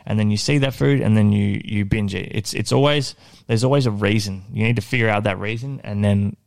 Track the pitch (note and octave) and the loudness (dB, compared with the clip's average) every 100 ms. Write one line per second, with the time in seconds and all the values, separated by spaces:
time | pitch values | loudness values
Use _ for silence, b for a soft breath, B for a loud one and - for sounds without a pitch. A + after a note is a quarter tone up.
0 | - G#2+ G#2+ G#2 - D3 C3+ - C#3 C#3 | -4 0 0 0 0 0 0 0 2 2
1 | G#2+ G#2+ G#2 G#2 G2+ G2+ G#2 G#2 G2 A2 | 4 4 4 4 2 -2 -4 -4 0 -2
2 | G2+ F#2+ - - - - A#2+ B2+ C#3+ D3 | -2 -4 -6 -6 -6 -6 0 2 4 2
3 | C3+ B B B - A2+ B2+ C#3+ B2+ G#2 | -2 B B B -4 0 2 2 2 0
4 | G#2 G#2+ G2+ F#2+ G2 G#2+ A2 A#2 - B2+ | 0 0 -2 -8 -8 -2 0 0 -2 0
5 | A2+ G#2 G#2 F#2+ G#2 A2+ C3+ C3+ - G2+ | 0 0 0 -4 -6 -8 -8 -12 -8 -2
6 | G#2 G2+ G2+ - | 2 2 0 -4